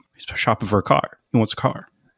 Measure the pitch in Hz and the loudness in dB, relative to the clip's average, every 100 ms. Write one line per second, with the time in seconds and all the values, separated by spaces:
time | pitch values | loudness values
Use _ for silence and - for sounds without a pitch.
0 | _ - - - - 110 220 101 - - | _ -20 -12 -4 0 0 2 0 2 2
1 | - - _ 117 107 - 135 - - _ | 0 -8 _ 0 0 0 -4 -4 -14 _
2 | _ | _